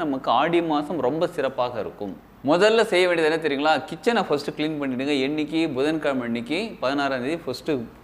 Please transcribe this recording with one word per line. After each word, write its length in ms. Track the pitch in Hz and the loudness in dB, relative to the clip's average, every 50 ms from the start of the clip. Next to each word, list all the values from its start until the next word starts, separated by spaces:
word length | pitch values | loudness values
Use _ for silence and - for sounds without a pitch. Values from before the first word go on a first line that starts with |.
நமக்கு 260 | 170 151 135 131 - 139 117 123 | -2 -2 -4 -2 0 2 4 4
ஆடி 200 | 147 170 170 170 170 160 | 4 4 2 2 2 2
மாசம் 320 | 151 147 147 - 185 151 123 | 0 -2 -2 -2 -4 0 0
ரொம்ப 200 | 123 147 160 175 - - | 0 2 0 -2 -2 -2
சிறப்பாக 380 | 147 131 131 - - 123 123 120 110 92 | -2 -4 -2 -2 -2 -4 -2 -2 -6 -6
இருக்கும். 280 | 82 - - 104 98 85 - - - - - - 131 | -8 -8 -10 -10 -10 -10 -12 -18 -20 -20 -6 0 2
முதல்ல 340 | 156 175 202 220 226 233 214 220 | 4 6 6 6 6 4 4 4
செய்ய 120 | 185 175 185 180 | 4 4 4 4
வேண்டியது 200 | 170 165 160 151 | 4 4 2 2
என்ன 100 | 160 160 160 | 2 2 0
தெரியுங்களா? 260 | 151 139 135 147 156 156 139 - - | -2 -2 2 2 2 2 2 0 -6
கிச்சனை 340 | 165 - - 233 233 214 180 - | -12 -2 -2 0 2 2 2 0
ஃபர்ஸ்ட் 240 | 151 143 - - 147 - | 0 -2 -2 -6 -4 -4
கிளீன் 200 | 156 160 160 147 | -4 -4 -2 -4
பண்ணிடுங்க. 340 | 143 135 127 120 135 143 147 135 131 | -4 -4 -4 -2 -2 0 0 0 0
என்னைக்கு? 360 | 139 151 151 151 156 160 160 165 160 135 127 | 0 0 -2 -4 -2 0 0 0 0 0 0
புதன்கிழமை 460 | 139 156 160 156 151 147 135 127 120 117 | 0 0 0 0 0 0 0 0 -2 -2
அன்னைக்கு, 320 | 117 120 117 123 147 180 226 220 - - 131 | -4 -4 -4 -2 -4 -4 -4 -6 -6 -4 -2
பதினாறாம் 400 | 127 139 143 139 139 135 127 120 | -2 0 0 0 -2 -2 -2 -2
தேதி 140 | 139 160 170 - | -4 -4 -4 -6
ஃபர்ஸ்ட் 260 | 135 123 - - 160 151 127 113 - - - | -8 -8 -6 -2 -2 -2 -2 -4 -8 -14 -20